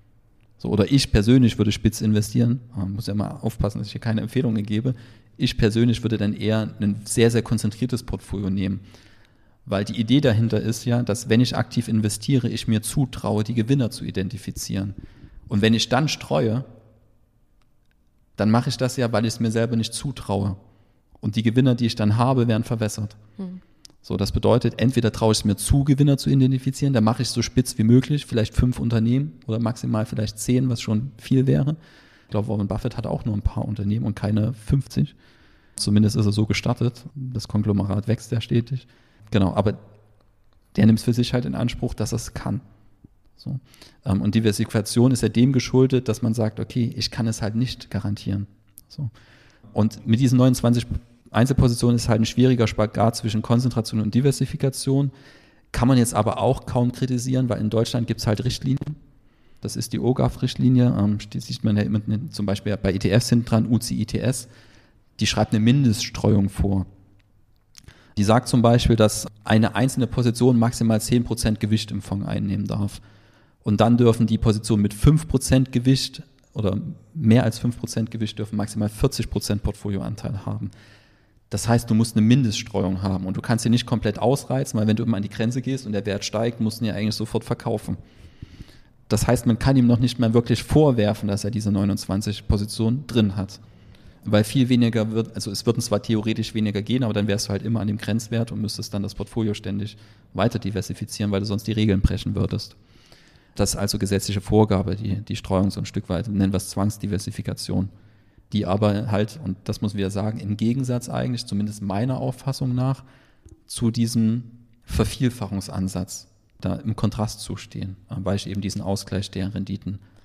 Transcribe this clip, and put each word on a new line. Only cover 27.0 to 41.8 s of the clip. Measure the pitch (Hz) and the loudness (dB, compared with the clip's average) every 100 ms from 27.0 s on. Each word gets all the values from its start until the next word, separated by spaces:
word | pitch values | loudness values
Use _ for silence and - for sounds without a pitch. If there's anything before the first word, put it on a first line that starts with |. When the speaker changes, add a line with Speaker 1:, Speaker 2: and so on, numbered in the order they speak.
| 110 | 2
Speaker 1:
mache | - | 2
ich | 117 | -2
es | |
so | 123 | -2
spitz | - - - - | 0 0 0 2
wie | 110 | 6
möglich, | 123 - 147 - | 6 4 -2 -2
vielleicht | 117 107 | -2 0
fünf | - 123 - | 2 0 0
Unternehmen | 117 117 113 131 151 - - | 0 2 2 2 -2 -6 -6
oder | 110 | -2
maximal | 113 113 123 113 110 | -2 -4 -2 -2 -2
vielleicht | - 107 - | -4 -4 -4
zehn, | - 127 131 | 0 2 2
was | 117 | -2
schon | - 107 135 - | -2 -2 -2 -10
viel | - 131 131 | 0 2 4
wäre. | 143 139 156 - - - _ | 2 2 -2 -8 -20 -20 _
Ich | _ | _
glaube, | 104 110 | -4 -2
Warren | 107 98 | -2 -2
Buffett | 101 117 117 | -4 -4 -6
hat | 113 | -6
auch | - | -4
nur | 120 | -2
ein | 104 | -2
paar | - - | -2 -2
Unternehmen | - 104 101 110 110 | -4 -2 -2 0 -2
und | 101 | -2
keine | 101 107 107 | 0 0 0
fünfzig. | - - 139 - - 147 - _ _ _ _ _ - | -2 0 0 0 -2 -2 -4 _ _ _ _ _ -6
Zumindest | - 104 107 117 | 2 4 4 4
ist | 101 | 2
er | |
so | 107 107 | 2 0
gestartet. | 110 123 123 120 - - 143 | 0 -2 -2 -2 -4 -12 -12
Das | 127 131 - | -10 -8 -4
Konglomerat | 104 107 101 98 101 107 | 0 2 2 0 -2 -2
wächst | 113 - | -4 -2
ja | 120 | -4
stetig. | - 120 117 131 - _ _ _ - | 0 0 0 -6 -10 _ _ _ -2
Genau, | 107 95 | 2 2
aber | - 101 - - - _ _ _ _ _ _ _ - | 2 0 -2 -10 -20 _ _ _ _ _ _ _ 4
der | 107 | 6
nimmt | 113 | 6
es | - | 2
für | |
sich | 117 120 | 0 0
halt | 127 135 | -2 -4
in | 131 | -4
Anspruch, | 120 - | -4 -4